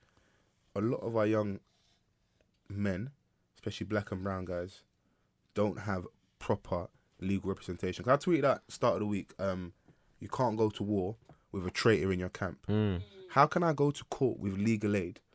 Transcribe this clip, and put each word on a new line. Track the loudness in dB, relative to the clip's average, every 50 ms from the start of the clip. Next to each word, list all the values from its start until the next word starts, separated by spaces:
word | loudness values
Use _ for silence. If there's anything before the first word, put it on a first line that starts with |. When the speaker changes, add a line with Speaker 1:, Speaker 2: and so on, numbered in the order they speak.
| _ _ _ _ _ _ _ _ _ _ _ _ _ _ -4
Speaker 1:
a | -2
lot | -2 -2 -2 -2
of | -4 -2 0
our | 2 2
young | 4 4 2 2 0 -4 -6 _ _ _ _ _ _ _ _ _ _ _ _ _ _ _ _ _ _ _ _ _ -10
men, | -6 -2 -2 -2 -2 -2 -6 -8 -12 _ _ _ _ _ _ _ _
especially | _ -10 -8 -8 -8 -6
black | -2 -2 -2 -2 -4
and | -6 -6
brown | -4 -4 -4 -4 -6
guys, | -6 -6 -6 -6 -8 -12 -18 _ _ _ _ _ _ _ _ _ _ _ _ _ _ -2
don't | 0 0 0 0 -2
have | -4 -2 -2 -2 -4 -8 -14 _ _ _ _ -8
proper | -2 -2 -2 -2 -2 -4 -4 -4 -4 -6 _ _ _ _ _ -6
legal | -2 0 0 0 0 -2
representation. | -4 -4 -6 -10 -8 -4 -4 -4 -4 -2 2
'Cause | 2
I | 2 2 4 2
tweeted | 2 4 4
at | 4 2 0 -2 -10
start | -4 0 2 2 2
of | 2
the | 0
week, | 0 -2 -2 -4 -6 -8 -4
um, | -2 -2 -2 -4 -6 -10 -12 _ _ _ -20 _ _ _ _ -14
"You | -12 -6
can't | -2 0 0 0 2
go | 2 2 0
to | 0 -2 -2
war | 0 0 0 0 -2 -6 -10 _ -20 -20 _ _ _
with | -8 -6 -6
a | -4
traitor | -2 2 4 6 6 6 4 2
in | 0 0
your | -2 -4
camp." | -4 -4 -6 -6 -6 -6 -2 0
Speaker 2:
Mm. | 2 2 4 2 0 -2 -4 -8 -14 -20 -10 0
Speaker 1:
How | 4 4 6
can | 6 4 2
I | 2 2 4
go | 4 2 2
to | 0 -2 -8
court | -8 -2 0 0 0 0 0
with | -4 -4 -2
legal | 0 2 2 2 2 2 2 2
aid? | 0 0 -2 -8 -12 _ _